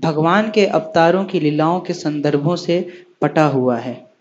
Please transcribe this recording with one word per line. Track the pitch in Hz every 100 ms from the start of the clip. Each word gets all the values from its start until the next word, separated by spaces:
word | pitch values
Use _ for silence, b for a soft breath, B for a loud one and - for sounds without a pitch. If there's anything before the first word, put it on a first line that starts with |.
भगवान | 165 151 165 202 220
के | 214
अवतारों | 190 160 - 170 165 185
की | 196 175
लीलाओं | 151 151 160 180
के | 180
संदर्भों | 175 151 151 147 143 156
से | 175 - 175 180 - - -
पटा | 147 160
हुआ | 147 135 127 117
है। | 123 - - _